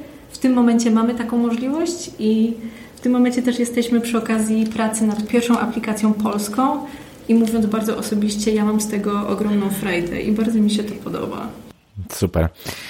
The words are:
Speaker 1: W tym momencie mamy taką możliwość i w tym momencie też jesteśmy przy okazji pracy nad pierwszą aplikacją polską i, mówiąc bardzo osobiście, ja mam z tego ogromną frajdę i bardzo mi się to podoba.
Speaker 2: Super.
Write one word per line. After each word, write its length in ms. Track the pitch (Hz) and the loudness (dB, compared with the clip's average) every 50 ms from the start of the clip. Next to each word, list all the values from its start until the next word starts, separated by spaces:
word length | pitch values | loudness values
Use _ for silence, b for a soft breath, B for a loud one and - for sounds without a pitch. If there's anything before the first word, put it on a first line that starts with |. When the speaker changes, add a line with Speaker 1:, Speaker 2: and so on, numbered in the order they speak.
| B B B B B B | B B B B B B
Speaker 1:
W 60 | - | -6
tym 160 | - - 254 254 | 0 2 2 4
momencie 380 | 247 240 233 226 233 233 233 | 4 6 6 4 4 4 4
mamy 240 | 220 226 233 240 240 | 4 4 4 2 0
taką 220 | - 226 - 240 | -2 -2 -2 0
możliwość 760 | 233 240 233 233 240 254 269 294 330 349 349 - - - - - - | 0 0 0 0 -2 -2 -2 -2 -2 -2 -2 -4 -6 -10 -12 -6 -2
i 340 | 214 214 220 220 226 233 226 - B B B B B B B | 0 2 4 4 2 2 0 -4 B B B B B B B
w 40 | B | B
tym 120 | - 247 | 0 2
momencie 300 | 247 247 247 247 247 262 | 4 4 4 2 2 0
też 180 | 247 247 240 - | 0 0 0 0
jesteśmy 420 | 240 233 - 240 233 - 233 233 | 0 0 0 0 0 2 2 0
przy 160 | 226 - - | 0 0 -2
okazji 480 | - - - 220 220 214 214 220 220 220 | -2 0 0 0 0 2 2 2 2 0
pracy 420 | 220 - 226 220 220 214 - 220 | 0 0 0 0 0 0 0 0
nad 200 | 214 208 214 214 | 0 0 -2 -2
pierwszą 320 | - 240 240 240 240 233 - | 0 0 2 2 2 2 2
aplikacją 540 | - 233 - 226 - 247 202 - 214 214 208 | 0 -2 -4 -4 -4 -4 -2 0 2 2 2
polską 720 | - 214 214 202 208 - - - 254 269 285 294 285 - B B B B B B B - | 2 0 -2 -2 -2 -4 -4 -2 0 0 0 0 -2 -6 B B B B B B B 0
i, 80 | - 226 | 2 4
mówiąc 300 | 233 226 214 226 226 208 | 4 4 2 2 2 2
bardzo 320 | 202 214 214 208 220 - | 2 0 0 -2 -2 -2
osobiście, 540 | - - - 214 208 208 208 - - - 226 214 | -4 -4 -2 -2 0 0 0 -2 -2 0 2 2
ja 120 | 214 208 | 2 2
mam 160 | 214 214 214 | 2 2 0
z 60 | - | 0
tego 400 | - 214 202 196 208 208 202 202 | -2 -2 -2 -2 -2 -2 -2 -2
ogromną 420 | 202 202 196 214 208 208 202 196 190 | -2 -2 -2 0 0 0 0 0 0
frajdę 520 | 190 - 208 190 175 175 170 170 - - | -2 -2 -2 -2 -2 -2 -2 -2 -4 -4
i 100 | - 214 | -2 0
bardzo 280 | 208 226 214 226 226 214 | 0 0 2 2 2 2
mi 120 | 208 208 | 4 4
się 120 | 208 208 - | 2 0 -2
to 100 | - - - - | -4 -8 -8 -8
podoba. 440 | - - - - - - - - - - - - - - _ _ _ - 98 90 - | -8 -6 -6 -6 -6 -8 -8 -10 -10 -12 -14 -18 -20 -20 _ _ _ -14 -12 -12 -10
Speaker 2:
Super. 380 | - - 107 87 - 85 82 82 - B B B B B B | -4 -2 -2 0 2 2 0 0 -2 B B B B B B